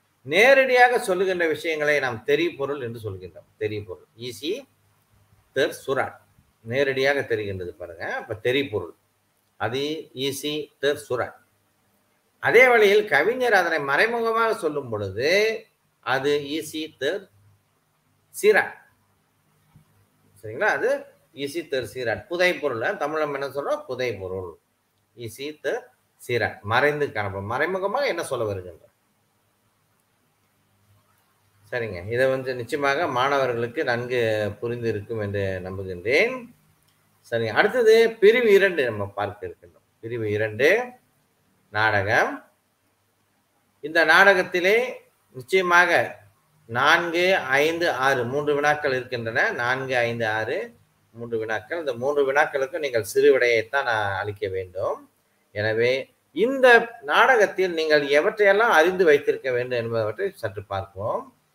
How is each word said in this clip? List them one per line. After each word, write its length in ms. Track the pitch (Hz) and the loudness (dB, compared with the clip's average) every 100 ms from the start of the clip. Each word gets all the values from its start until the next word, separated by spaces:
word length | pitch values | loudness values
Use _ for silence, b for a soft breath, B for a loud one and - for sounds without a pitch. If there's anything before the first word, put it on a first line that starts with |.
| _ _ 127 | _ _ -2
நேரடியாக 720 | 170 247 277 262 247 247 247 | 4 6 6 4 6 6 4
சொல்லுகின்ற 460 | 196 180 190 180 165 | 0 -2 0 0 0
விஷயங்களை 500 | 147 170 156 147 147 | -2 -4 -2 2 2
நாம் 200 | 131 113 | 0 -4
தெரி 220 | - 147 170 | 0 0 0
பொருள் 300 | 135 135 143 | -4 -6 -6
என்று 200 | 117 117 | -8 -10
சொல்கின்றோம். 480 | 107 92 90 - _ - | -12 -12 -16 -20 _ -8
தெரி 200 | 107 107 | -6 -6
பொருள், 240 | 98 87 _ 110 | -10 -16 _ -16
ஈசி 340 | 123 120 147 254 262 _ _ _ _ _ _ _ _ 131 | -14 -10 -8 -8 -10 _ _ _ _ _ _ _ _ -2
தெர் 200 | 160 - | -2 -4
சுராட், 420 | - 131 101 - _ _ _ _ | -6 -4 -4 -8 _ _ _ _
நேரடியாக 540 | 113 127 139 131 139 143 | -6 -2 -2 0 0 0
தெரிகின்றது 540 | - 110 101 95 87 | -2 -4 -4 -8 -10
பாருங்க. 300 | - 87 82 139 | -12 -16 -12 -10
அப்ப 240 | 254 180 101 | -10 -10 -6
தெரி 220 | 123 139 131 | -2 -2 -2
பொருள் 280 | 104 85 - _ _ _ _ _ - | -6 -8 -16 _ _ _ _ _ -8
அது 220 | 107 131 147 160 - | -6 -4 -6 -8 -10
ஈசி 400 | 127 135 135 147 151 143 - | -6 -6 -4 -6 -6 -8 -4
தெர் 200 | 139 143 | -4 -2
சுராட். 380 | - 123 104 - _ _ _ _ _ _ _ _ _ - | -4 -6 -6 -10 _ _ _ _ _ _ _ _ _ -6
அதே 220 | 123 208 254 | 4 6 8
வழியில் 360 | 233 202 208 208 | 6 6 4 2
கவிஞர் 520 | 139 175 254 247 202 | 2 2 0 2 2
அதனை 180 | 170 160 | 2 -2
மறைமுகமாக 680 | 139 147 220 233 226 226 226 | -2 0 0 0 -2 0 0
சொல்லும் 360 | 214 160 147 127 | 0 -4 -4 -6
பொழுது 380 | 107 98 101 143 196 220 220 - _ _ _ 113 | -6 -6 -2 0 2 0 -4 -12 _ _ _ -4
அது 260 | 131 139 147 139 | -2 0 -2 -2
ஈசி 340 | 156 151 160 156 - | -8 -8 -10 -10 -6
தெர் 240 | 135 196 196 _ _ _ _ _ _ _ _ _ _ | -6 -6 -10 _ _ _ _ _ _ _ _ _ _
சீராட். 400 | - 208 190 - - _ _ _ _ _ _ _ _ _ - _ _ _ _ _ _ | 0 4 4 2 -8 _ _ _ _ _ _ _ _ _ -20 _ _ _ _ _ _
சரிங்களா? 340 | 107 123 208 | -12 -2 -2
அது 140 | 143 214 285 - _ _ 131 | 0 0 -2 -6 _ _ -10
ஈசி 240 | 143 165 | -8 -8
தெர் 260 | 156 131 117 | -4 -4 -4
சீராட், 320 | 127 117 101 - | -6 -4 -4 -6
புதை 240 | 175 180 | 0 0
பொருள். 320 | 156 147 113 139 208 | 0 -4 -2 -4 -4
தமிழ் 240 | 147 156 | -4 -4
நம்ம 160 | 151 139 | -4 -4
என்ன 100 | 139 | -6
சொல்றோம்? 360 | 139 175 294 | -6 -6 -6
புதை 240 | - 123 123 | -8 -6 -4
பொருள். 360 | 101 92 95 90 80 _ _ _ _ _ 113 | -6 -8 -8 -10 -16 _ _ _ _ _ -16
ஈசி 300 | 117 - 143 151 | -16 -12 -12 -8
தெர் 180 | 143 220 - _ _ _ | -6 -6 -8 _ _ _
சீராட், 360 | - 120 98 - | -2 0 0 -4
மறைந்து 440 | 101 120 147 147 135 | -2 2 2 0 -4
காணப்படும். 420 | 107 101 98 101 | -4 -6 -6 -6
மறைமுகமாக 580 | 127 165 190 196 254 269 | -4 -2 -2 -4 -2 -2
என்ன 100 | 170 | -4
சொல்ல 220 | 147 127 | -6 -4
வருகின்றார்? 480 | 110 95 90 82 _ _ _ _ _ _ _ _ _ _ _ _ _ _ _ _ _ _ _ _ _ _ _ _ _ _ _ _ - | -4 -6 -12 -20 _ _ _ _ _ _ _ _ _ _ _ _ _ _ _ _ _ _ _ _ _ _ _ _ _ _ _ _ -10
சரிங்க, 280 | 123 113 87 95 | -8 -6 -8 -6
இதை 180 | 120 131 | 0 2
வந்து 240 | 131 131 | 0 -4
நிச்சயமாக 520 | 123 117 151 139 139 170 | -8 -6 -2 -2 0 -2
மாணவர்களுக்கு 720 | 123 135 139 127 117 120 156 | 0 2 2 0 -2 -4 -4
நன்கு 360 | 139 120 123 123 113 107 104 101 | -2 -2 -2 0 0 0 -2 -4
புரிந்து 300 | 120 120 117 | -8 -4 -4
இருக்கும் 340 | 104 101 113 | -4 -6 -6
என்று 200 | 101 101 98 92 | -4 -4 -4 -6
நம்புகின்றேன். 720 | 90 95 92 90 98 147 233 262 233 _ _ _ _ _ _ _ - | -8 -10 -10 -8 0 0 0 -4 -14 _ _ _ _ _ _ _ -6
சரிங்க, 220 | 117 113 | -4 -2
அடுத்தது 400 | 120 202 254 220 226 233 226 | 2 2 4 6 6 4 6
பிரிவு 320 | 202 240 233 | 6 6 6
இரண்டு 300 | 196 190 165 | 6 4 2
நம்ம 200 | 123 107 101 | -2 -2 -6
பார்க்க 380 | 101 101 101 90 | -6 -6 -6 -14
இருக்கின்றோம். 380 | - 87 _ _ _ | -14 -20 _ _ _
பிரிவு 260 | 113 120 107 | -10 -6 -2
இரண்டு 380 | 104 110 107 143 220 247 - _ _ _ _ _ _ _ | -2 -2 2 2 2 -2 -12 _ _ _ _ _ _ _
நாடகம். 580 | 104 110 104 98 127 233 285 - _ _ _ _ _ _ _ _ _ _ _ _ _ | 0 2 2 2 0 0 -4 -16 _ _ _ _ _ _ _ _ _ _ _ _ _
இந்த 160 | 147 165 | -4 0
நாடகத்திலே 720 | 156 170 196 190 180 180 180 226 254 - _ _ _ | 6 8 8 6 2 0 2 2 0 -8 _ _ _
நிச்சயமாக 560 | 131 123 190 180 175 175 151 113 - - _ _ _ - | -16 0 0 4 4 6 2 0 -6 -20 _ _ _ -8
நான்கு, 720 | 117 143 170 170 165 180 180 | 0 4 4 2 0 2 2
ஐந்து, 540 | 131 135 156 165 170 | 2 2 2 0 -2
ஆறு, 340 | 123 135 127 | 0 0 0
மூன்று 300 | 120 139 147 | -2 -2 -2
வினாக்கள் 380 | 143 147 147 143 | 0 2 0 -2
இருக்கின்றன. 580 | 127 123 123 113 123 214 | -4 -4 -8 -4 -2 -2
நான்கு, 460 | 160 120 131 131 127 | -2 -2 -2 -2 -2
ஐந்து, 320 | 117 117 110 | -2 -2 -2
ஆறு, 460 | 110 110 175 233 _ _ _ _ | -2 -4 -6 -8 _ _ _ _
மூன்று 280 | 113 117 113 | -16 -8 -6
வினாக்கள். 400 | 110 107 - 170 | -4 -6 -6 -6
இந்த 160 | 147 | -6
மூன்று 380 | 117 131 147 135 | -4 -2 0 2
வினாக்களுக்கு 460 | 135 131 139 135 170 | 2 0 0 -4 -4
நீங்கள் 260 | 143 117 | -4 -4
சிறு 340 | 104 135 143 131 | -2 4 6 6
விடையைத்தான் 440 | 123 117 107 139 | 4 2 0 -2
நான் 360 | 127 110 101 95 | -2 -2 -2 -4
அளிக்க 300 | 104 101 101 | -6 -6 -6
வேண்டும். 640 | 92 92 90 131 214 294 _ _ _ _ | -6 -10 -6 -6 -6 -12 _ _ _ _
எனவே, 580 | 104 107 110 120 131 - _ _ | -6 -2 0 0 0 -6 _ _
இந்த 640 | 151 233 269 254 233 233 - | -2 0 4 6 6 4 -10
நாடகத்தில் 680 | 147 170 240 240 185 180 185 | -2 2 4 4 4 2 -2
நீங்கள் 300 | 165 156 151 | 0 2 2
எவற்றையெல்லாம் 680 | 143 143 185 208 202 196 233 | 4 2 2 2 4 4 4
அறிந்து 320 | 165 170 185 | 6 4 4
வைத்திருக்க 480 | 175 143 - 131 135 | 4 4 2 -4 -2
வேண்டும் 260 | 120 127 123 | -2 -2 -4
என்பவற்றை 540 | 113 113 107 107 196 | -2 -2 -2 -4 -8
சற்று 280 | - 107 101 | -6 -10 -10
பார்ப்போம். 720 | 98 98 95 92 110 190 - _ _ | -8 -8 -8 -8 -6 -6 -8 _ _